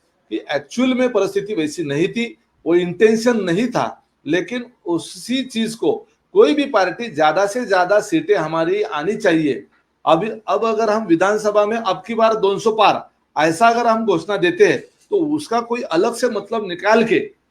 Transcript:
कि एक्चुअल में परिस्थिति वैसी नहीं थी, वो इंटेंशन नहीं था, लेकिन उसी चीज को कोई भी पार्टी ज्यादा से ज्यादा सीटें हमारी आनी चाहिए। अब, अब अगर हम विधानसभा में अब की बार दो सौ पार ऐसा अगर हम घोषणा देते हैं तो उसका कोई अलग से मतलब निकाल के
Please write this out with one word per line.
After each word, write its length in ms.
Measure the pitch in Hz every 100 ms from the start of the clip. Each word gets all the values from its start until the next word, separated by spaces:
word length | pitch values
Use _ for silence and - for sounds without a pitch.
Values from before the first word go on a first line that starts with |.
| _ _ _
कि 60 | - -
एक्चुअल 420 | 143 143 - 262
में 180 | 247 247
परिस्थिति 420 | 214 190 196 202
वैसी 280 | 190 151 180
नहीं 260 | 151 143 190
थी, 300 | 233 233 - _ _ 151
वो 80 |
इंटेंशन 680 | 175 180 175 220 226 233 226
नहीं 280 | 180 170 247
था, 380 | 151 117 - _ _ 139
लेकिन 400 | 170 175 247 240 _ -
उसी 560 | 165 - 185 - 262
चीज 320 | 254 226 220
को 320 | - 165 123 - _ _
कोई 220 | 185 262
भी 100 | 294
पार्टी 440 | 277 294 180 170 233
ज्यादा 380 | 147 156 160 202
से 200 | 247 226
ज्यादा 340 | 185 180 208
सीटें 360 | 208 160 151 202
हमारी 460 | 156 165 165 202
आनी 340 | 208 151 156 226
चाहिए। 500 | 208 165 151 110 - _ _ _ 139
अब, 360 | 165 214 220 -
अब 160 | 196
अगर 260 | 226 220 220
हम 160 | 214 208
विधानसभा 600 | 165 190 214 208 208 208
में 100 | 226
अब 260 | 196 180 -
की 80 |
बार 220 | 226 226 214
दो 220 | 196 190
सौ 140 | 220
पार 380 | 220 190 123 - _ _ 139
ऐसा 300 | 160 165 233
अगर 180 | 233 233
हम 200 | 220 220
घोषणा 300 | 170 180 202
देते 300 | 175 - 196
हैं 140 | 131
तो 560 | - _ _ 196 151 151
उसका 240 | - 233
कोई 220 | 233 240
अलग 320 | - 165 226
से 140 | 226 247
मतलब 400 | 208 - 226 202
निकाल 360 | 175 190 226
के 260 | - 104 - - _